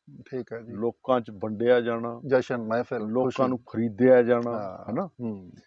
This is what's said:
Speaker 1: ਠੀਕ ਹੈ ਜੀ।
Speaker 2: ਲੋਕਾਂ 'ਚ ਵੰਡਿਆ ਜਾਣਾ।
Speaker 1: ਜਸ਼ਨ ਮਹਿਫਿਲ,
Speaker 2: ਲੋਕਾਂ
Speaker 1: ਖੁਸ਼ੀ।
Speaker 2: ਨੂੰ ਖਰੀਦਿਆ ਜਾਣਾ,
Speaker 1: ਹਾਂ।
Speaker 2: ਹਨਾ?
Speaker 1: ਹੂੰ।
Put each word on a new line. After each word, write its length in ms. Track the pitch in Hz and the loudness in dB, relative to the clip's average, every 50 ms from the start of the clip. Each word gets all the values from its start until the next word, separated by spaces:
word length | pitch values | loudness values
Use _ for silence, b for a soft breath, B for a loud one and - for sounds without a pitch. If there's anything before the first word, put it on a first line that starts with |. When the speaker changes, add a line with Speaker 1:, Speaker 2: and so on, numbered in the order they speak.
| _ 151 139 127 - - | _ -20 -20 -20 -16 -12
Speaker 1:
ਠੀਕ 220 | 131 127 113 - | -10 -10 -10 -10
ਹੈ 80 | 110 117 | -12 -14
ਜੀ। 120 | 110 117 | -12 -12
Speaker 2:
ਲੋਕਾਂ 480 | 101 101 113 117 - _ - 131 127 123 | -8 -4 -4 -6 -6 _ -2 0 0 0
'ਚ 100 | 110 117 | -2 -6
ਵੰਡਿਆ 500 | 107 92 110 107 107 101 117 123 123 120 | -12 -10 -8 -8 -4 0 4 4 4 4
ਜਾਣਾ। 400 | 113 117 117 117 117 117 117 120 147 | 2 0 -4 -4 -6 -8 -10 -10 -2
Speaker 1:
ਜਸ਼ਨ 300 | 131 131 127 - - 127 | 0 2 2 2 0 -6
ਮਹਿਫਿਲ, 420 | 117 110 110 113 120 120 - 127 113 | -6 -4 -2 -2 -4 -2 -4 -6 -6
Speaker 2:
ਲੋਕਾਂ 260 | 107 107 113 127 131 | -6 -2 0 0 0
Speaker 1:
ਖੁਸ਼ੀ। 240 | 127 - - 131 127 | 0 0 0 0 0
Speaker 2:
ਨੂੰ 100 | 127 120 | 0 -4
ਖਰੀਦਿਆ 640 | _ - - 113 117 113 101 101 123 127 127 123 | _ -8 -4 -4 -4 -4 2 4 8 8 8 8
ਜਾਣਾ, 300 | 120 117 120 120 120 120 | 8 6 2 0 0 -4
Speaker 1:
ਹਾਂ। 400 | 117 107 101 95 90 - - - | -6 -6 -8 -10 -12 -12 -10 -6
Speaker 2:
ਹਨਾ? 140 | 113 160 196 | -6 -6 -6
Speaker 1:
ਹੂੰ। 460 | 156 _ - 120 113 104 95 92 85 - - _ | -8 _ -10 -8 -8 -8 -10 -14 -18 -20 -20 _